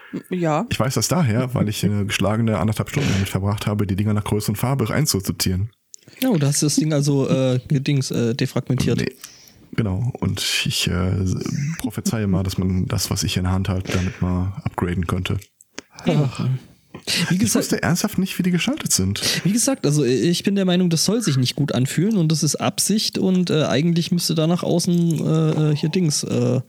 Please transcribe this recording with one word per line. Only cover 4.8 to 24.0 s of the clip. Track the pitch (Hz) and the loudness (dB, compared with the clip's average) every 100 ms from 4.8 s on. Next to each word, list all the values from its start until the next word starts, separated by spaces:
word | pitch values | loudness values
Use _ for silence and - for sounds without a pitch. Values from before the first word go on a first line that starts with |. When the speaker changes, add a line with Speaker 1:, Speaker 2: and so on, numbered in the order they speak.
| 107 | 0
Speaker 2:
einzusortieren. | - 151 95 - - - 92 110 - _ - - - | 0 0 0 -2 -2 0 0 -2 -8 _ -20 -16 -2
Speaker 3:
Ja, | 262 170 | 0 2
du | 139 | 2
hast | 147 | 2
das | 151 262 | 0 0
Ding | 156 | 0
also, | 147 143 139 - | 2 2 2 2
äh, | 131 131 127 - | 2 2 0 0
Dings, | 139 139 139 - | -2 0 0 0
äh, | 117 117 | -2 0
defragmentiert. | 127 127 131 - 123 - 117 | 0 -2 -2 -2 0 0 0
Speaker 2:
Nee. | - - - - - - - | -2 -6 -16 -20 -20 -20 -8
Genau. | - 107 92 120 - | -4 -2 -2 -2 -2
Und | 101 98 - - - | -2 -2 -2 -2 -2
ich, | - - | -2 0
äh, | 87 92 98 92 - - - 143 165 | 0 0 0 0 -2 -4 -4 -4 -4
prophezeie | 247 - - 113 101 | -6 -4 -4 0 0
mal, | 92 | 0
dass | 95 - | 0 0
man | 92 92 92 | 0 0 0
das, | 104 - | -2 -2
was | - | -2
ich | - 95 | -2 0
in | |
der | 90 | 0
Hand | 95 98 | 0 0
halte, | 95 - | -2 -2
damit | 92 92 - | -2 -2 -2
mal | 90 90 92 - | 0 0 -2 -4
upgraden | - - 90 90 85 | -8 -4 -2 -2 -2
könnte. | 92 90 98 - _ _ - - - | -2 -2 -6 -8 _ _ -18 -16 -6
Speaker 3:
Ach. | - 151 127 - 123 131 - - _ - - - 170 | 0 2 0 -2 -2 -4 -6 -20 _ -12 -6 -2 0
Wie | |
Speaker 2:
Ich | 180 | 0
Speaker 3:
gesagt, | 208 247 | 2 0
Speaker 2:
wusste | - - | 0 0
ernsthaft | - 175 214 - | 0 0 0 -2
nicht, | 190 - | -2 0
wie | |
die | 180 | 0
geschaltet | 175 - 311 - | 0 0 -2 -2
sind. | - 95 101 - - | 0 0 -2 -2 -2
Speaker 3:
wie | 170 | 0
gesagt, | 233 - 269 151 | 2 0 0 0
also, | 147 | 2
äh, | 123 | 2
ich | 127 151 175 | 2 2 0
bin | 208 196 | 0 2
der | 185 | 2
Meinung, | 180 180 | 4 2
das | 165 - | 2 2
soll | 233 | 0
sich | 202 131 | 2 2
nicht | 123 - | 0 0
gut | 143 | 0
anfühlen | 120 127 - 202 208 | 0 0 0 2 2
und | 156 | 2
das | 156 | 2
ist | 151 - | 0 0
Absicht | 117 - - 214 - - | -2 -2 0 0 -2 0
und, | 190 185 175 | 2 2 2
äh, | 151 | 2
eigentlich | 95 120 170 170 | 2 2 2 0